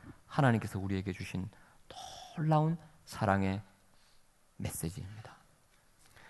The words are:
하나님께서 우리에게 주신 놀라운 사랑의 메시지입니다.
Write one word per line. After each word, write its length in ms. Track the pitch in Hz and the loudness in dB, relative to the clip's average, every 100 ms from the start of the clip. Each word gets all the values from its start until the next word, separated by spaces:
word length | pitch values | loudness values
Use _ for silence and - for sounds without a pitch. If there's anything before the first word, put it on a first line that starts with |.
| - - - | -18 -18 -6
하나님께서 540 | - 135 113 101 98 | 2 4 4 2 -4
우리에게 320 | 95 95 98 | -2 -2 -2
주신 380 | 92 95 92 98 - - - - - - - - - | -4 -6 -6 -6 -10 -20 -20 -20 -16 -16 -16 -12 -4
놀라운 400 | 156 156 156 170 - - - | 2 4 4 2 -6 -20 -14
사랑의 560 | - 107 98 95 98 - - _ - - - - _ _ - | 0 4 4 4 0 -4 -16 _ -20 -20 -20 -20 _ _ -8
메시지입니다. 800 | - - 82 87 92 107 - - - _ _ _ _ _ - - - | -6 -4 -6 -6 -10 -14 -16 -20 -20 _ _ _ _ _ -20 -20 -14